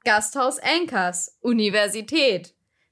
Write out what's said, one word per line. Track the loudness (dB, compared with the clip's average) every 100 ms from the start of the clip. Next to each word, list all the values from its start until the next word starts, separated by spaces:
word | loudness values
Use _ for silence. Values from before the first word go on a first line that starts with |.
Gasthaus | 0 2 0 -2 -2 -2
Ankers, | -2 0 0 -2 -2 -4 -8 _
Universität. | -2 2 2 2 0 -2 -2 2 2 2 -4 _ _ _ _